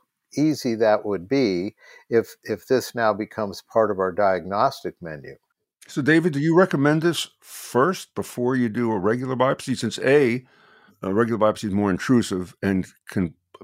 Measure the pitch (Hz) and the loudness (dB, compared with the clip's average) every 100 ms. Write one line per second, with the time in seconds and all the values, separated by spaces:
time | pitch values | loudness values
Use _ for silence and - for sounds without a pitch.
0 | _ _ _ - 156 139 127 110 110 107 | _ _ _ 0 0 0 -2 0 2 2
1 | 107 98 87 139 117 90 101 - - - | 0 -6 -2 0 0 0 -4 -10 -20 -20
2 | - 117 107 - - 107 - 127 - 120 | -2 0 0 -6 -8 -8 0 0 0 -2
3 | 113 101 107 - 104 90 - 113 107 95 | 0 0 -4 -6 -6 -8 -4 0 2 2
4 | 95 85 101 92 85 101 131 - 92 - | -2 2 2 2 -2 0 0 -2 -12 -12
5 | 85 76 - - _ _ _ _ - - | -14 -14 -16 -20 _ _ _ _ -12 -4
6 | 131 160 170 139 156 165 190 151 143 156 | 2 2 2 0 2 4 4 2 2 2
7 | 165 151 - _ - - - 120 151 185 | 2 -2 -6 _ -20 -18 -4 0 2 0
8 | - - 98 - 123 131 120 107 117 107 | -8 -10 -10 -4 -2 0 0 -2 -2 0
9 | 95 120 131 127 127 - - 123 113 - | 0 -2 -2 0 0 0 -4 -4 -4 -2
10 | 117 147 127 123 - _ _ _ _ _ | 4 4 4 0 -8 _ _ _ _ _
11 | 95 101 117 110 107 104 107 98 101 90 | -2 0 0 2 2 2 -2 0 0 0
12 | - 127 101 95 90 - 101 95 87 _ | 2 2 2 -4 -6 -6 -2 -2 -4 _
13 | - 110 87 - _ - | -8 -4 -4 -6 _ -20